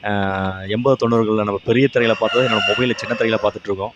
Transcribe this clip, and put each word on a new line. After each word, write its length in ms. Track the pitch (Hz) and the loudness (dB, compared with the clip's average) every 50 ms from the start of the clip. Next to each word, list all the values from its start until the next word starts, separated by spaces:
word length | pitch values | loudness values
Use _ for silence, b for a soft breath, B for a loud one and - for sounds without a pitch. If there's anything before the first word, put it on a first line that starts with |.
| - | -4
ஆ, 540 | 104 104 101 98 98 95 95 95 95 92 95 | -2 -2 -2 -2 -2 -2 -2 -2 -4 -4 -6
எண்பது, 500 | 95 95 104 113 120 139 135 127 127 117 | -6 -4 -4 0 2 2 2 2 2 2
தொண்ணூறுகளில் 340 | 117 113 113 107 110 107 104 | 2 2 2 2 2 0 0
நம்ம 160 | 104 101 98 - | 0 -2 -4 0
பெரிய 220 | - 117 123 135 135 - | 0 2 2 2 2 2
திரையில 180 | 127 120 113 110 - | 2 2 2 2 2
பார்த்தது 300 | 113 110 - 117 131 127 | 0 0 2 0 0 2
என்னோட 120 | 113 107 98 101 | 0 0 0 0
மொபைலில் 280 | 104 - 127 123 117 | 0 0 0 -2 -2
சின்ன 200 | - - 110 120 113 | -4 -4 -8 -4 -2
திரையில 220 | 117 113 110 110 | 0 0 0 2
பார்த்துட்ருக்கோம். 500 | - 104 - - - - 101 95 98 110 - | 0 -2 -2 -2 -6 -6 -6 -6 -6 -10 -12